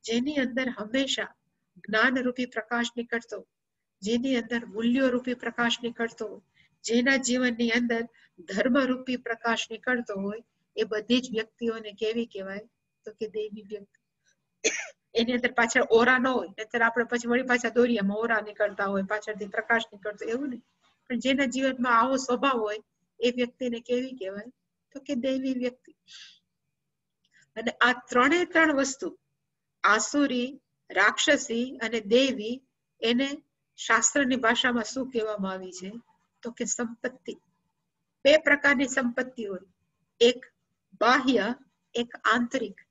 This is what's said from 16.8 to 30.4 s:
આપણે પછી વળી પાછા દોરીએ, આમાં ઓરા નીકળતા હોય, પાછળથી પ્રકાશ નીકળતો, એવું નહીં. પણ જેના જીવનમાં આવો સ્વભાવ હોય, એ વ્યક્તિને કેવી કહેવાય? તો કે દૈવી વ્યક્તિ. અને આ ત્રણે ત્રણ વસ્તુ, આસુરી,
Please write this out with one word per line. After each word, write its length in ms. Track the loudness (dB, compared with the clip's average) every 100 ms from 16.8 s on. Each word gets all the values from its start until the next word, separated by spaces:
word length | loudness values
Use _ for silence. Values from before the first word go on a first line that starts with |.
આપણે 220 | 2 2
પછી 240 | -2 -2 0
વળી 140 | -2
પાછા 260 | 2 0 2
દોરીએ, 300 | 2 4 2
આમાં 200 | 0 0
ઓરા 220 | 0 -2
નીકળતા 440 | -2 -2 -2 0
હોય, 180 | -2 -2
પાછળથી 440 | -2 -4 -6 -8 -6
પ્રકાશ 360 | -6 0 0 0
નીકળતો, 320 | -10 -10 -8
એવું 240 | -6 -6 -6
નહીં. 160 | -10 _ _ _ _ _
પણ 100 | -2
જેના 260 | 0 2
જીવનમાં 560 | 0 0 -2 0 2 4
આવો 160 | 4 0
સ્વભાવ 440 | 0 0 0 0
હોય, 180 | -2 -6 _ _ _ _
એ 100 | -2
વ્યક્તિને 500 | 0 -4 _ -6 -6
કેવી 300 | -4 -4 -4
કહેવાય? 420 | -8 -10 -10 -14 _ _ _ _
તો 80 | -16
કે 140 | -6
દૈવી 400 | -2 -2 -2 -2
વ્યક્તિ. 420 | -2 -4 -6 -20 _ _ -20 -20 _ _ _ _ _ _ _ _ _ _ _ _ -6
અને 140 | -6
આ 220 | 2 2
ત્રણે 520 | 2 0 4 6 4
ત્રણ 280 | 2 4 4
વસ્તુ, 460 | 4 0 -2 -8 -10 _ _ _ _ _ _
આસુરી, 760 | 2 2 2 0 0 0